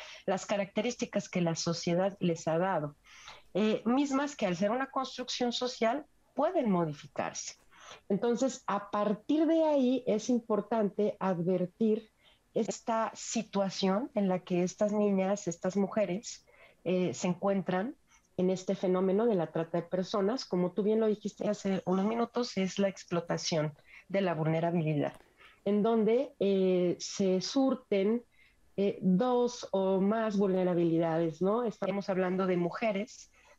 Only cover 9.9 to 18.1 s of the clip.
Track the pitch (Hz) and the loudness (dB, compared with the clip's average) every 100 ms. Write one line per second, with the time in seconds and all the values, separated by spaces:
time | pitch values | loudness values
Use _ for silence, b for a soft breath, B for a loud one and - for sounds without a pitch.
9.9 | 254 - 208 233 247 - 208 202 226 208 | 2 0 -2 0 -2 0 -2 0 0 0
10.9 | - 208 - 185 180 175 185 180 - 220 | 0 -2 0 -2 0 0 0 -2 0 2
11.9 | 220 - _ b b _ - 226 - - | 0 -2 _ b b _ -4 -4 -4 -4
12.9 | 226 - - - 233 - 202 190 - 190 | -2 -2 -6 -6 -6 -4 -2 -2 0 0
13.9 | 190 285 214 196 185 - 180 180 - 208 | 0 0 -2 0 0 0 0 0 0 0
14.9 | 214 208 190 190 202 - 165 185 196 196 | 2 2 2 2 0 -4 -4 -2 0 0
15.9 | 220 196 180 - - _ B B B 170 | 0 -2 -2 -8 -16 _ B B B -2
16.9 | 180 175 - 185 175 202 196 180 180 226 | 0 0 -2 -2 -2 0 0 0 -2 -2
17.9 | 320 _ | -8 _